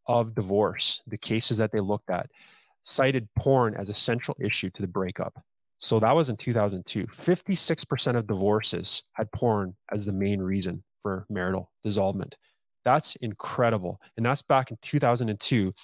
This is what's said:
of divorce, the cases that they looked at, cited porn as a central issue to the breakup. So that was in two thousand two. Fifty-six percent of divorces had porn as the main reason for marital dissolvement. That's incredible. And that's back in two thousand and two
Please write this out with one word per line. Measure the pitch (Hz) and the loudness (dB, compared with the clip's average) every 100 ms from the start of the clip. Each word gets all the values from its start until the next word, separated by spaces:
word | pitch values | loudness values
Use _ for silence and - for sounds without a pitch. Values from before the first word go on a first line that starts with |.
| - | 0
of | 117 113 | 0 2
divorce, | 110 95 101 95 80 - - - | -2 0 2 2 0 -2 -2 -6
the | 107 | -10
cases | - 113 - 110 | -2 0 0 0
that | 107 | 0
they | 107 | 0
looked | 98 104 - | 0 -2 -2
at, | 90 - _ - - _ _ | -4 -6 _ -20 -20 _ _
cited | - - 135 131 107 | -2 2 2 2 -2
porn | - 143 135 113 101 | -2 4 4 4 0
as | 101 | -4
a | |
central | - - 117 - - | -2 0 0 -4 -4
issue | 104 - 92 | -2 -2 -4
to | - | -4
the | 95 | -6
breakup. | 95 92 - - - - _ _ _ | -2 -4 -4 -8 -10 -20 _ _ _
So | - 113 | 0 4
that | 110 | 6
was | 156 139 | 4 2
in | 107 | -2
two | - | -2
thousand | 113 104 92 | 0 0 -2
two. | - 107 113 | -4 -6 -6
Fifty-six | - - 180 - 185 - 160 - | -4 0 0 0 0 0 0 -2
percent | 139 - 120 | -2 0 0
of | 107 | 0
divorces | 95 98 104 - 87 - - - | 0 2 2 2 -2 -2 -4 -4
had | - 113 | -8 -6
porn | - 123 104 95 92 - | -2 0 2 -2 -8 -8
as | 104 | -6
the | 101 | -4
main | 95 98 101 | 0 0 0
reason | 92 98 92 90 - _ | 0 0 -2 -6 -12 _
for | 104 92 - | -6 -6 -6
marital | 101 90 95 - _ | -4 -2 -2 -6 _
dissolvement. | 107 101 98 98 - - _ _ _ _ | -4 0 0 -2 -6 -12 _ _ _ _
That's | 123 147 - - | 2 2 2 -4
incredible. | 113 104 - - 117 110 90 95 _ - | -6 -8 -6 0 2 2 -2 -8 _ -4
And | |
that's | 120 139 | 0 0
back | - 135 127 | 2 2 2
in | 113 | -6
two | - 147 | -4 0
thousand | 131 120 113 | 2 2 0
and | 104 | -2
two | - 120 95 - | 0 2 2 -4